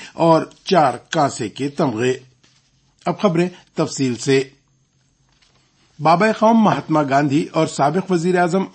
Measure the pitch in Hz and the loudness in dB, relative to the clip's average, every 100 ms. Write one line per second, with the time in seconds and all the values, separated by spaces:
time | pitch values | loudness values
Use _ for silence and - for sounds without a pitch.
0 | - - 165 160 135 _ - 180 143 120 | -8 0 4 4 0 _ 0 2 2 -2
1 | - 160 139 - 107 - 139 139 143 107 | -6 -2 -2 -2 -10 -6 -8 -2 -4 -2
2 | 127 127 - _ _ _ _ _ _ _ | -2 -4 -10 _ _ _ _ _ _ _
3 | 175 175 202 165 180 - _ - 156 - | -8 -2 -2 0 -2 -6 _ -6 -4 -2
4 | 131 113 135 135 131 _ _ _ _ _ | -4 -2 0 0 -2 _ _ _ _ _
5 | _ _ _ _ _ _ _ _ _ - | _ _ _ _ _ _ _ _ _ -4
6 | 156 170 220 214 220 226 202 143 143 156 | 2 2 2 2 2 4 2 0 -2 -2
7 | 143 139 147 143 175 156 156 - 143 180 | 0 0 0 -2 -2 -2 -4 0 -2 -2
8 | 185 175 175 180 175 190 185 | -2 -2 0 0 0 -2 -4